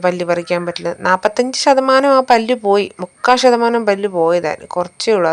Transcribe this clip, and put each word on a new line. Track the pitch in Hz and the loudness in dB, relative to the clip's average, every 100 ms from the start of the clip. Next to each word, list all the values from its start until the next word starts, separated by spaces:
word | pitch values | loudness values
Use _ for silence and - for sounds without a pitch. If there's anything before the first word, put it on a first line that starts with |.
| 180 | -2
പല്ല് | 180 170 | -2 -4
പറിക്കാൻ | 175 175 175 175 | -4 -2 -6 -6
പറ്റില്ല. | 175 170 175 - | -8 -8 -6 -2
നാൽപത്തഞ്ച് | 185 - - 247 254 302 | 0 0 -2 -4 -2 2
ശതമാനം | 262 262 262 277 269 | 2 4 2 4 2
ആ | 262 | 4
പല്ല് | 233 220 247 208 | 2 2 -2 0
പോയി, | 202 196 - 185 | 0 0 -8 -14
മുക്കാൽ | _ - 247 247 | _ 0 4 4
ശതമാനം | 233 233 233 214 | 2 0 0 -2
പല്ല് | 196 202 180 | -2 -2 0
പോയതായിരുന്നു, | 165 175 160 - - - | 0 0 -2 -8 -8 -8
കുറച്ചേ | 180 _ - 214 | -8 _ -2 0
ഉള്ളൂ. | 165 | 0